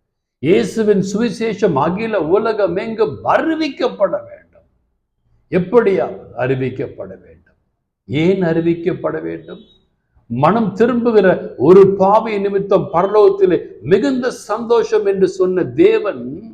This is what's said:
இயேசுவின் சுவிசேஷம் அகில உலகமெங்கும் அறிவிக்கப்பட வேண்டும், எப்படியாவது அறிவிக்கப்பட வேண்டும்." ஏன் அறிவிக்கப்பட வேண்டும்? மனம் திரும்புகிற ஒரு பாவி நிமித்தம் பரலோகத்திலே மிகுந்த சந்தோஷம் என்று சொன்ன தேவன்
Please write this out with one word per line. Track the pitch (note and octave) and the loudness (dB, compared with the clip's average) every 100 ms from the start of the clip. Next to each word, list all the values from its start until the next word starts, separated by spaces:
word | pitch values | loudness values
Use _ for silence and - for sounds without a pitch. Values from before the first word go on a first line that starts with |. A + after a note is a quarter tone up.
| _ _ _ - | _ _ _ -6
இயேசுவின் | C#3 A3 G3 A3 G#3 F#3+ - | 0 2 0 -2 2 2 0
சுவிசேஷம் | G3+ A#3+ - A3+ - G3+ | -2 -4 -2 -6 -2 0
அகில | C3+ D#3+ F#3 A3+ G#3 | 0 0 -2 -4 -2
உலகமெங்கும் | D#3 G3 A3+ G#3+ F#3+ F3+ A3+ A3 G3 G#2 A2+ | 0 0 0 -2 -2 -2 -6 -2 -2 -2 -2
அறிவிக்கப்பட | G3+ D#4+ D#4+ D#4 B3+ B3 F#3+ F#3+ D3 - | 0 0 -4 -4 -4 -6 -2 -4 -4 -10
வேண்டும், | - _ _ _ _ _ _ _ _ _ _ - | -20 _ _ _ _ _ _ _ _ _ _ -4
எப்படியாவது | F3 F3 A#3+ G#3 F3 C#3 - - A#2+ | -4 2 2 2 0 -4 -8 -16 -6
அறிவிக்கப்பட | C3 C3 C3 - B2 - G2 | -4 -2 -4 -6 -10 -10 -16
வேண்டும்." | G2 - - _ _ _ _ _ _ - | -16 -20 -20 _ _ _ _ _ _ -8
ஏன் | C3+ E3+ F#3+ | -2 0 2
அறிவிக்கப்பட | E3+ E3 E3 E3+ F3+ D3 D#3+ D#3 | 0 0 0 -2 -2 -4 -6 -6
வேண்டும்? | E3 E3 D#3 F#3+ - _ _ _ _ _ - | -8 -12 -14 -20 -20 _ _ _ _ _ -10
மனம் | A#2+ D3+ A3+ G#3 | 0 0 2 -2
திரும்புகிற | - A#3+ A#3+ A#3+ G#3+ F#3+ E3 - - | 0 0 2 2 4 4 2 -4 0
ஒரு | C3+ F#3+ F#3+ G3 | 6 8 8 4
பாவி | F#3+ A3 A3+ G#3 | 2 2 0 -4
நிமித்தம் | G3 G3 G3 F#3+ C3+ | -2 -2 0 0 0
பரலோகத்திலே | E3 G3 G#3+ G3+ F#3+ F#3 D#3 - - | -2 0 4 4 4 2 2 -4 -10
மிகுந்த | A#2+ G#3 C#4 B3+ B3 | 0 2 2 -2 -4
சந்தோஷம் | - - A3 A3+ A#3 G#3+ G#3+ G3+ | -6 -8 -6 0 0 2 0 0
என்று | G3 F#3 | 0 0
சொன்ன | - F#3 F#3 | 0 0 0
தேவன் | C#3 B2 G3 A3 G3+ C3 B2 E3 A3+ | -2 0 2 2 -2 -6 -10 -12 -16